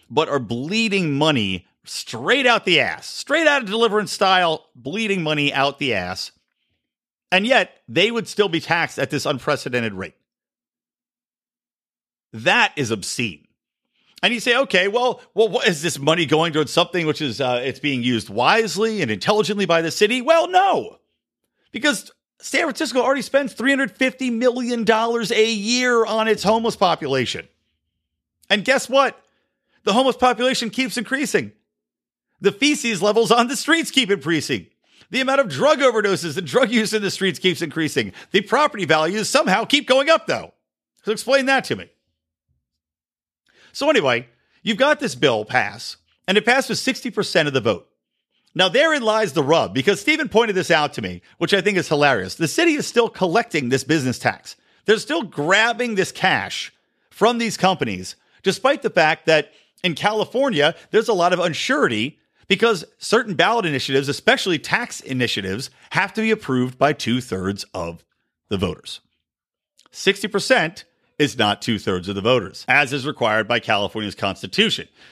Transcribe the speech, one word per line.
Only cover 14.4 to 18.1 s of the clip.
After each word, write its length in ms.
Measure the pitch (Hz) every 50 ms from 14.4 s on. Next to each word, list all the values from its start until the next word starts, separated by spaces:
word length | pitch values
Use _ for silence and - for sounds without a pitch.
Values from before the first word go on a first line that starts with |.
| - 254 233
"Okay, 300 | 247 277 - - 180 185
well, 340 | 202 202 240 247 254 214 - - _ _
well, 140 | 185 226 214
what, 180 | 170 247 -
is 160 | 214 175 143
this 160 | 147 170 - 139
money 280 | 135 151 160 175 165
going 260 | 139 160 151 165 170
towards 200 | 147 156 151 -
something 360 | - 165 175 170 - 180 165 151
which 120 | 143 -
is, 200 | 160 131 107 95
uh, 200 | 139 127 123 123 123
it's 160 | 139 - -
being 240 | - 147 139 127 120
used 260 | 123